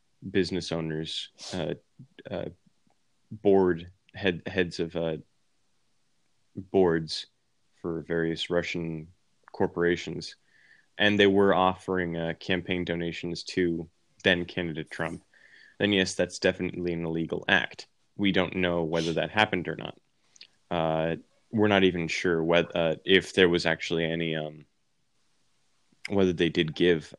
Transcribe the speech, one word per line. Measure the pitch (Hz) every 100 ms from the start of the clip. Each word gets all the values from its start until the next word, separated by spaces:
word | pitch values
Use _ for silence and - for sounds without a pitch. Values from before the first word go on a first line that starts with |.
| _ _ 101
business | 95 85 92 85
owners, | 82 80 78 80 - - - -
uh, | 92 80 - _ - 131 - -
uh, | 95 - - _ _ _ _ _ _ -
board | 110 104 98 92 85 90 - _
head-, | - 101 85 -
heads | 98 87 80
of, | 85 85
uh, | 82 78 - _ _ _ _ _ _ _ _ _ _ _ _ -
boards | 92 98 90 82 78 - - _ _ _ _ _
for | 87 82
various | 76 85 82 82 -
Russian | 87 85 87 82 80 80 _ _ _ _
corporations, | - 95 82 87 87 - 82 - - _ _ _ _ _ -
and | 104 104
they | 101
were | 98 98
offering, | 87 92 90 - 92 85 85
uh, | 82 82
campaign | - 92 87 90
donations | 85 85 85 82 87 85
to | - - 90 82 85 _ _ _
then | 104 87
candidate | 87 - 85 78 78
Trump, | - 80 85 _ _ _ - - -
then | 101
yes, | 98 95 -
that's | 90 -
definitely | 92 95 92 - 87
an | 85 85
illegal | 82 82 85 -
act. | 98 - - - _ _ -
We | 101
don't | 95 90 92
know | 90 87
whether | 80 85 82
that | 80 80
happened | 104 107 90 82
or | 78
not. | - - _ _ _ - - _ -
Uh, | 87 80 80 82 82 - _ _
we're | 113 104
not | 98 92
even | 87 82
sure | - 92 82
whether, | 82 85 85 87
uh, | 82 78 -
if | 95 -
there | - 90
was | 85 82
actually | 80 - 82
any, | 82 82 82 80
um, | 76 76 - _ _ _ _ _ _ _ _ _ _ _ _ _ -
whether | 98 92
they | 85 85
did | 85 82 -
give, | 90 82 -